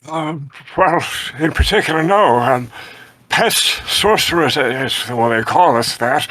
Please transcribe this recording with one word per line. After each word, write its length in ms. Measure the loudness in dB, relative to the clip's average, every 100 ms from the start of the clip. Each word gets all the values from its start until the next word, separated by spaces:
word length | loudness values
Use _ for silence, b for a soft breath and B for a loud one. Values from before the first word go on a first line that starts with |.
| -8
Um, 420 | -6 -4 -6 -10 -18 -12 0
well, 280 | 2 2 -2 -8 -10 -4
in 140 | -2
particular, 500 | 0 2 2 0 0
no. 360 | 2 4 6 4
Um, 320 | 2 0 -2 B B B B B _
pest 540 | 0 0 0 -2 -4 -4
sorcerers, 680 | -2 2 0 0 0 0 0
uh, 80 |
is 420 | -2 -2 -4 -6 -6
the 100 | 0
one 200 | 2 0
they 60 |
call 340 | 0 2 2 2
us 200 | 0 -2
that. 300 | -2 -2 -2